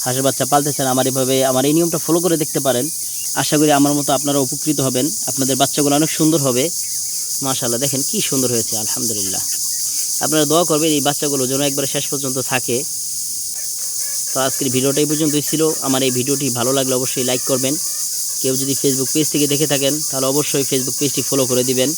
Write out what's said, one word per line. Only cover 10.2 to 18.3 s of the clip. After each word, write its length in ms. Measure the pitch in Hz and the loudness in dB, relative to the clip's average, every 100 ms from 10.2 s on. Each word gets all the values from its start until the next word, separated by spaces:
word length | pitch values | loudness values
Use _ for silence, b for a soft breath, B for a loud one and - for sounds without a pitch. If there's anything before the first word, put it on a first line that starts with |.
| 127 | 0
আপনারা 180 | 156 147 | 2 4
দোয়া 120 | 156 175 | 4 4
করবেন 220 | 156 160 151 | 2 2 2
এই 60 | 139 | 0
বাচ্চাগুলো 360 | 147 151 139 127 | 0 -2 0 0
যেন 100 | 135 143 | 0 0
একবারে 180 | 139 139 | 0 -2
শেষ 120 | 147 - | -4 -4
পর্যন্ত 260 | 143 139 131 123 | -4 -4 -4 -2
থাকে। 260 | 131 - 123 151 - - - - - - - - - - - - - - | -2 0 -2 -2 -6 -6 -8 -6 -8 -8 -8 -8 -6 -6 -6 -4 -4 -4
তো 60 | 135 131 | 0 0
আজকের 220 | - 139 123 | 0 0 0
ভিডিওটা 240 | 135 139 | 2 2
এই 40 | 151 | 2
পর্যন্তই 320 | 151 156 147 139 | 2 2 0 0
ছিল। 120 | 156 156 160 135 | 2 2 0 0
আমার 140 | 131 131 | 2 2
এই 40 | 127 | 0
ভিডিওটি 300 | 123 139 139 120 | 0 0 0 0
ভালো 140 | 120 135 | 0 2
লাগলে 160 | 131 127 | 2 0
অবশ্যই 260 | 127 - 127 | 0 -2 0
লাইক 120 | 127 - | 0 0
করবেন। 220 | 135 131 156 - - - - - | 0 0 -2 -4 -4 -4 -4 -6